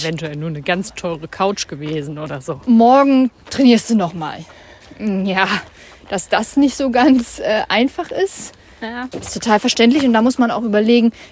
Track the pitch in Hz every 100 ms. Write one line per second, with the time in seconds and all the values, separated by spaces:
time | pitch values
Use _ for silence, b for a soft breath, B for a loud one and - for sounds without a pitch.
0 | 160 165 156 147 160 147 143 180 190 -
1 | 180 160 156 - 196 202 - 143 151 156
2 | 143 151 151 143 151 135 - 226 233 269
3 | 277 262 254 - - - 262 226 - 226
4 | 175 175 151 - 165 B B B B -
5 | 214 190 190 185 185 196 B B B B
6 | - 196 - - 220 - 277 - 269 240
7 | 269 262 233 - - 214 - 208 269 -
8 | 339 - 381 - - b b - 220 240
9 | 254 - - 208 - 214 247 233 233 285
10 | 269 226 233 254 233 - 226 208 214 240
11 | 233 B B